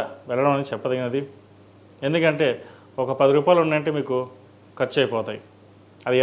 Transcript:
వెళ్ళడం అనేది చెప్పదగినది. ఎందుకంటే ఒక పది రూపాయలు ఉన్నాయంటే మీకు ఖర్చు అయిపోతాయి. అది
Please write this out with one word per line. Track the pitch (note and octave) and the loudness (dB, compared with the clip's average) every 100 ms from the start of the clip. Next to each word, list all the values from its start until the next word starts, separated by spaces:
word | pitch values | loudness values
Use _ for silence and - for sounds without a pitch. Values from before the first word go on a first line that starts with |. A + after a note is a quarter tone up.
| A#2+ - - | -2 -8 -6
వెళ్ళడం | B2 C#3+ | 0 2
అనేది | C#3 C#3 | 0 -2
చెప్పదగినది. | A2 C3+ B2+ B2 C3+ C#3 - - - - - - - C#3 | -6 -4 -4 -2 -4 -6 -12 -20 -20 -20 -20 -20 -8 -2
ఎందుకంటే | D#3+ D#3+ D3 D3 A2+ - - - - | 0 2 2 0 -2 -8 -20 -12 -6
ఒక | B2+ C3 | -4 2
పది | C#3 C#3+ | 4 4
రూపాయలు | D3 F3 D#3+ | 4 4 4
ఉన్నాయంటే | D3+ D3 D3+ | 0 0 -4
మీకు | C3 B2+ B2+ - - - - - | -2 -4 -6 -12 -20 -20 -16 -6
ఖర్చు | B2+ - | -2 0
అయిపోతాయి. | B2+ A2+ A2 G#2+ - - - - - - - | 0 -2 -6 -10 -14 -20 -20 -20 -20 -12 -2
అది | B2+ | 2